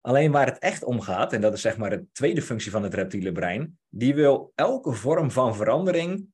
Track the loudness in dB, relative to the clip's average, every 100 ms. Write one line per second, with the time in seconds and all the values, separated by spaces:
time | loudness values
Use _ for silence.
0 | 2 4 6 4 2 2 -4 -4 -4 -4
1 | -2 -2 0 2 0 2 -4 -2 -4 -4
2 | -8 -2 0 0 -4 -6 -4 -4 -2 -4
3 | -4 -4 -4 -2 -4 -4 -6 -12 _ -2
4 | 0 4 4 4 0 -2 0 0 -4 -4
5 | 0 0 0 0 0 0 0 2 2 0
6 | -2 -6 -10